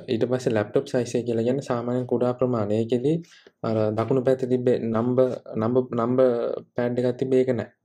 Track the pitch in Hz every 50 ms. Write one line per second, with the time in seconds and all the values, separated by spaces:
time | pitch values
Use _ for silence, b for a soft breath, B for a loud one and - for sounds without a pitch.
0 | - - 117 110 123 120 127 127 - 135 113 107 107 - - 139 131 - - 127
1 | 117 117 - 123 117 120 113 113 113 123 127 139 131 - 123 120 117 120 123 127
2 | 123 123 123 117 123 123 123 - 131 123 123 113 104 101 104 113 113 113 127 120
3 | 123 143 165 170 165 B B B B B B _ - 113 110 110 107 107 110 110
4 | 113 113 135 131 120 135 131 131 131 123 127 127 123 123 120 - - 113 110 110
5 | 120 123 123 127 131 127 117 - - - - - 110 117 127 127 127 123 117 120
6 | 113 120 127 127 131 127 120 120 117 127 - - - - _ - 120 123 123 123
7 | 123 123 123 - 135 131 131 127 127 131 123 110 101 - - _ _